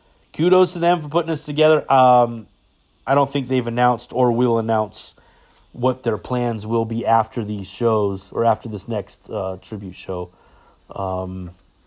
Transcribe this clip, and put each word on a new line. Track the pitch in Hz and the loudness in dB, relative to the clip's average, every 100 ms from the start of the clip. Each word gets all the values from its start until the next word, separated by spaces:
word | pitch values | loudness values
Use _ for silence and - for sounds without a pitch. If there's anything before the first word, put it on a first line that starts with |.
| _ _ _ | _ _ _
kudos | - 170 185 180 | -2 2 4 4
to | 180 | 2
them | 170 175 | 0 0
for | 147 | 0
putting | 156 165 | -2 0
this | 151 | -4
together. | - 147 156 156 - | -4 2 4 4 4
Um, | 135 127 123 120 117 107 _ _ _ _ _ - | 6 8 6 4 -2 -12 _ _ _ _ _ 0
I | |
don't | 139 135 | 0 2
think | 143 123 | -2 -2
they've | 131 117 | -2 -2
announced | 117 123 117 - | 0 2 0 -4
or | 120 123 | 0 2
will | 117 123 113 | 2 2 2
announce | 113 110 107 - - _ _ _ _ _ _ | 0 -2 -2 -6 -14 _ _ _ _ _ _
what | - 127 127 | -4 -2 -2
their | 120 104 | -4 -4
plans | - 123 120 113 104 | -4 -4 -2 -4 -2
will | 117 110 | -2 -2
be | 113 107 | -4 2
after | 113 110 - | 2 2 -4
these | 104 107 92 | -6 -8 -8
shows | - 117 110 101 98 - | -2 0 2 0 -2 -8
or | - 117 | -2 0
after | 110 117 | 0 -4
this | 104 - | -10 -6
next, | 113 95 - - | -6 -8 -16 -10
uh, | 110 95 90 | -6 -6 -8
tribute | - 107 98 90 | -10 -12 -12 -14
show. | - 92 87 _ _ _ _ _ _ | -10 -8 -8 _ _ _ _ _ _
Um, | - 95 92 92 92 90 90 _ _ | -8 -6 -4 -6 -8 -12 -14 _ _